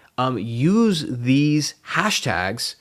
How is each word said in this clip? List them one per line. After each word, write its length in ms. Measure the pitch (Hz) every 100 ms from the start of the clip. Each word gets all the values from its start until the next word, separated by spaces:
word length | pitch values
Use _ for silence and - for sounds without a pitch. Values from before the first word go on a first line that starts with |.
| _ -
Um, 240 | 127 120
use 680 | 110 117 151 208 226 170 -
these 680 | 123 120 135 147 151 147 - -
hashtags 840 | - 196 - 131 87 92 120 - -